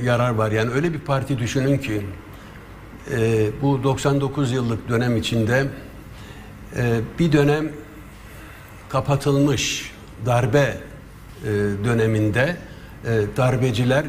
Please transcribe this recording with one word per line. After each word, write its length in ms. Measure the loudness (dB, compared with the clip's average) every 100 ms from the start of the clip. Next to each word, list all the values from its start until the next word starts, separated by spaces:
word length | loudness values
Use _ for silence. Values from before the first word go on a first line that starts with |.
yarar 260 | 0 2 2
var. 220 | 2 2
Yani 180 | 2 0
öyle 220 | 0 0
bir 60 | -2
parti 400 | -2 -2 0 -2
düşünün 400 | 0 0 2 0
ki, 240 | 0 -4 -6 -12 -16 -18 -18 -18 -18 -18 -18 -16 -6
e, 360 | 0 2 4 2 2
bu 200 | 0 2
doksan 380 | 2 2 2 2
dokuz 320 | 0 0 0
yıllık 360 | 0 0 -2 0
dönem 280 | 2 2 2
içinde, 480 | 2 0 4 2 0 -6 -14 -16 -16 -16 -16 -16 -16 -16 -8 -2
e, 240 | 2 2 -2 2
bir 140 | 4
dönem 360 | 6 6 4 0 -8 -16 -18 -18 -18 -18 -18 -18 -18 -18 -18 -4
kapatılmış 1040 | -2 2 2 4 4 4 2 0 -4 -8 -14 -18 -6 2
darbe, 500 | 2 4 4 4 -2 -12 -16 -18 -18 -18 -10
e, 40 | -2 0 0 0
döneminde, 720 | 2 4 4 4 2 2 2 0 -10 -16 -18 -10
e, 160 | 0 2 2 2
darbeciler 680 | 2 4 2 2 4 2